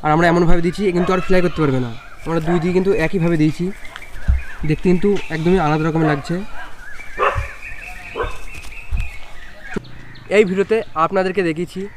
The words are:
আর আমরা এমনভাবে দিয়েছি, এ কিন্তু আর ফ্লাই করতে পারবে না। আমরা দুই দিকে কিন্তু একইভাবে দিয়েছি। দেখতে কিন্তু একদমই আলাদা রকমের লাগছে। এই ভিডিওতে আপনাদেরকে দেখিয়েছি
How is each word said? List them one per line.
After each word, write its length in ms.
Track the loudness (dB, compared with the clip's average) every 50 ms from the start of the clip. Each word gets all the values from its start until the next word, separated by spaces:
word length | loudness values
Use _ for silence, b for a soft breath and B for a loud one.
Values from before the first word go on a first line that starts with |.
আর 80 | 2 2
আমরা 160 | 2 4 4
এমনভাবে 340 | 4 4 6 8 8 8 8
দিয়েছি, 280 | 6 0 0 0 0 0
এ 40 |
কিন্তু 200 | 2 2 2 2
আর 80 | 2 0
ফ্লাই 220 | 4 4 4 6
করতে 180 | 6 2 2 2
পারবে 180 | 0 2 2 0
না। 140 | -2 -4 -6 -10 -12 -14 -16 -10 -6
আমরা 140 | -4 -2 -2
দুই 180 | 0 0 0 2
দিকে 140 | 2 2
কিন্তু 200 | 2 2 2 2
একইভাবে 440 | 2 2 0 0 0 0 2 2 2
দিয়েছি। 360 | 4 2 2 2 0 -4 -4 -4 -6 -10 -10 -10 -10 -14 -10 -6 -2 2 2 2 2 0 -4 -6 -2 0
দেখতে 160 | 0 0 2
কিন্তু 340 | 4 4 4 4 4 2 2 2 0 -2
একদমই 280 | -4 -2 2 4 4 4
আলাদা 300 | 4 2 2 2 2 0
রকমের 200 | 0 2 2 2
লাগছে। 320 | 0 0 -2 -4 -4 -4 -4 -4 -6 -6 -6 -6 -10 -10 -8 -8 -8 -8 -8 -8 -4 -2 -2 0 0 -2 -6 -6 -10 -12 -12 -10 -10 -10 -12 -12 -14 -14 -14 -12 -6 -6 -6 -4 -4 -6 -6 -6 -8 -8 -10 -10 -10 -8 -6 -2 -2 0 0 -2 -4 -6 -8 -8 -8 -10 -10 -12 -14 -14 -12 -8 -8 -8 -8 -10 -14 -14 -14 -14 -16 -16 -8 2
এই 160 | 4 4 4
ভিডিওতে 380 | 4 4 0 0 0 0 -2 -2 -4 -2
আপনাদেরকে 480 | 0 0 2 2 0 0 0 0 0
দেখিয়েছি 460 | 0 0 -2 -2 -6 -6 -6 -10 -10 -10 -10